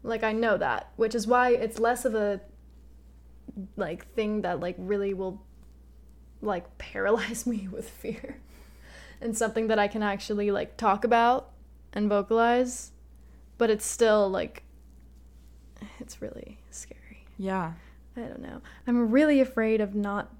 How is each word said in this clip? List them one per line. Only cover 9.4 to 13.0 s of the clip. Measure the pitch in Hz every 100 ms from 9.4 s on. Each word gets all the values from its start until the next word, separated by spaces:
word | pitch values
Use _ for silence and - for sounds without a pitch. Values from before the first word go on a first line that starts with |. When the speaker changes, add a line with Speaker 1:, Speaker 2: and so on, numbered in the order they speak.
| 220 226 220
Speaker 1:
that | 220
I | 202
can | 220
actually, | 208 196 - 208 208
like, | 202 - -
talk | 226 202
about | 233 233 233 254 - - - - -
and | 208 208
vocalize, | 202 196 226 233 240 254 - - -